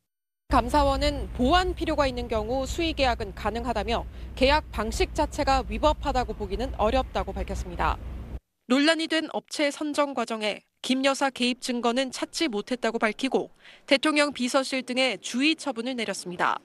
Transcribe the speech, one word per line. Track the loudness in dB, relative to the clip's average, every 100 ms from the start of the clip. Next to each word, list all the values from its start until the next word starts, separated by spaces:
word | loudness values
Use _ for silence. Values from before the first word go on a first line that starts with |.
| _ _ _ _ 2
감사원은 | 2 4 4 4 4 0 0 -4
보완 | 0 4 4 4
필요가 | 0 0 2 2
있는 | 0 -2
경우 | -2 -2 -2 -2
수의 | -2 -2
계약은 | 2 0 0 -4
가능하다며, | -6 -4 -2 -2 -2 0 -2 -4 -10 -12 2
계약 | 4 4 2
방식 | -4 -2 0 0 0
자체가 | -2 0 2 2 0
위법하다고 | 0 2 2 0 0 -2 -4
보기는 | -6 -4 -4 0
어렵다고 | 2 2 0 -2 -4
밝혔습니다. | -4 -6 -6 -6 -2 -2 -2 -6 -10 -10 -12 -14 _ 0
논란이 | 4 4 2 2
된 | -2 -2
업체 | -6 -6 -2 -2
선정 | 0 -2 0 0
과정에 | 0 -4 -2 -4 -4 -10 _
김 | -2 2
여사 | 2 2 0
개입 | 0 -2 -2
증거는 | -4 -2 0 0 -2
찾지 | -4 -8 -2 -2
못했다고 | -2 -4 -4 -2 0
밝히고, | -2 0 -2 0 -2 _ -20 -20 2
대통령 | 2 4 4 2
비서실 | 0 0 0 0 -2
등에 | -2 0 0 0
주의 | -4 0 2
처분을 | 2 -2 -4 -4 -4
내렸습니다. | -4 -6 -6 0 0 0